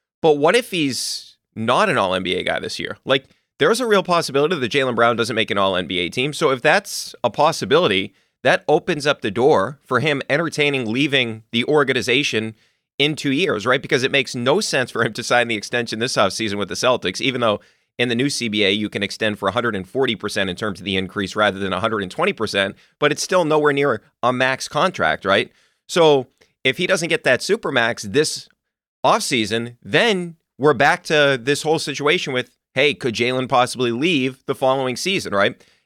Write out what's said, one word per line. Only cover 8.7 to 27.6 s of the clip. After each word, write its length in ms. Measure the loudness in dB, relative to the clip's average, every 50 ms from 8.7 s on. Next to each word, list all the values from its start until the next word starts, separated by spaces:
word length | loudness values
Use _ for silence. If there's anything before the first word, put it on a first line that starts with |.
| 0 2 2 -2 -4 -2 -2
up 140 | -2 -2 -2
the 100 | -2 -4
door 480 | 0 2 4 4 4 4 2 -2 -6 -10 _
for 160 | -2 -2 0
him 220 | 0 0 -2 -2 -2 -2
entertaining 600 | -2 -2 -2 -2 -2 0 0 0 0 -2 -2 -2
leaving 520 | 0 0 0 2 2 0 0 -2 -4 -10 -8 _
the 140 | -2 -2 0
organization 880 | 2 4 4 4 2 0 0 0 2 2 2 2 0 -2 -4 -4 -6 -10 _ _ _ _ _ _ _ _ 0
in 180 | 0 0 0
two 160 | -2 -2 -2
years, 340 | 0 0 0 0 -2 -2 0
right? 160 | 0 -2 -2
Because 200 | 0 0 0 0
it 80 | 0 2
makes 240 | 0 0 0 -2 -4
no 280 | -2 0 2 2 2
sense 280 | 0 -2 -2 -2 -2 -2
for 140 | -2 -2 -2
him 80 | -2
to 100 | -2 -6
sign 260 | -2 0 2 2 2 0
the 80 | -2
extension 420 | -6 -6 -4 -4 -4 -4 -4 -4 -4
this 160 | -4 -2 0
offseason 420 | 2 0 0 0 -2 -4 -4 -4
with 140 | -4 -6 -6
the 40 | -6
Celtics, 460 | -2 0 0 0 0 -2 -4 -4 -4
even 220 | -4 -4 -2 0
though 180 | 0 0 0 -2 _ _ _ _ _ _ _ -2
in 100 | -2 0
the 60 | 0
new 160 | 0 -2 -2
C 180 | -2 -4 -4 -2
B 160 | 0 0 2
A, 60 | 2
you 180 | 2 0 -2 -4
can 140 | -4 -4
extend 360 | -4 -4 -4 -4 -4 -4 -2 -2
for 80 | -4
a 60 | -2
hundred 240 | -2 -2 -2 -2 -2
and 100 | -4 -6
forty 300 | -6 -2 -2 0 0 -2
percent 320 | -4 -6 -6 -4 -4 -4 -4
in 80 | -4
terms 240 | -4 -6 -6 -6 -6
of 60 | -6
the 100 | -4 -2
increase 400 | -2 -2 -4 -4 -4 -6 -4 0
rather 220 | 2 2 2 0 0
than 160 | -4 -4 -2
a 60 | -2
hundred 220 | -2 -2 -2 -4
and 80 | -6 -6
twenty 220 | -4 -4 -2 -2
percent, 440 | -2 -2 -4 -2 0 0 -2 -2 -4 _ _ _ _ -2
but 140 | 0 0
it's 100 | 0 -2
still 220 | -4 0 0 2 2
nowhere 300 | 2 2 2 4 2 2
near 260 | 2 2 0 0 -2 _ _ _ _
a 100 | 0 0
max 360 | 0 2 0 0 -2 -4 -6 -6
contract, 580 | -2 -2 -2 -2 0 0 0 0 0 0 0
right? 260 | 2 2 2 0 -2 _ _ _ _ _ _ _
So 420 | -2 2 4 6 6 6 4 2 -4 _ _ _ _ _ _ -2
if 140 | -2 0 0
he 80 | 0
doesn't 240 | 0 0 0 0 -2
get 140 | -2 0 2
that 160 | 2 2 2
supermax 680 | 2 0 -2 -2